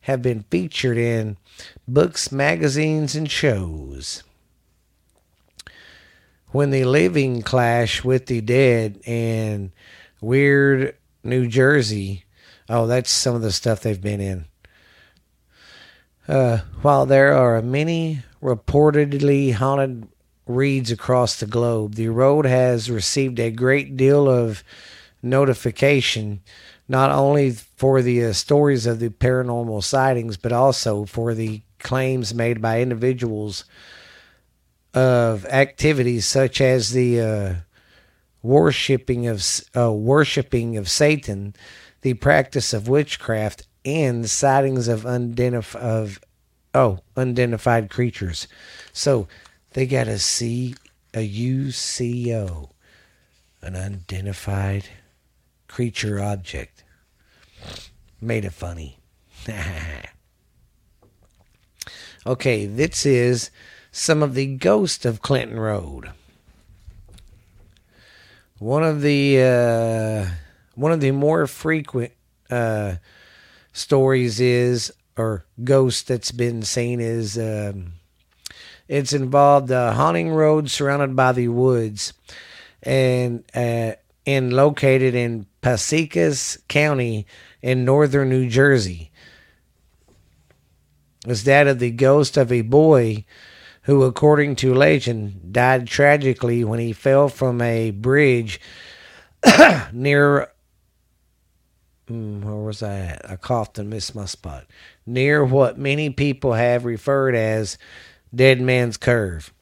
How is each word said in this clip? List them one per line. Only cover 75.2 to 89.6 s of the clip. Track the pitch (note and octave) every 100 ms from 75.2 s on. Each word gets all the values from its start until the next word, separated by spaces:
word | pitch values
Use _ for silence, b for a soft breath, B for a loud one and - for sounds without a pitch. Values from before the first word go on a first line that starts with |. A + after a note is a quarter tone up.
| A2+ G#2 - -
ghost | B2 C#3 C3 A#2 -
that's | B2 -
been | A#2+ A#2+ A#2
seen | G2+ - A#2+ B2
is, | A#2 A#2 A2 G#2
um, | A2 G#2+ G#2 G2+ F2 E2+ _ _ _ _ B B B B B
it's | C#3 C3+
involved | D3 C3 C#3+ C#3+ C#3+ C3
a | B2+ A#2+
haunting | A2 D3+ E3+ E3
road | D#3 D#3 D#3 D3
surrounded | - C#3 C#3+ C#3 C3
by | B2+
the | B2+ A#2+
woods | A#2+ C3 B2 A2 G#2 - - B B B B B B
and, | - C3+ C3 B2+ B2 A#2 -
uh, | - A#2+ A#2 A#2 G#2+ _ _ -
and | C#3 B2+
located | B2+ C#3+ C#3+ C#3 C3 C3
in | B2 A#2+ A#2 G2+ _
Pasicas | B2+ A#2+ - D#3 D#3+ E3+ E3 C#3 - - _
County | D3 D3+ C#3 A#2+ A2 G2+ B B B
in | B2 B2+
northern | B2 C#3 D3 C#3 C3+
New | C3 B2+
Jersey. | A#2 C#3 C3+ G2 E2+ D#2+ b b b b b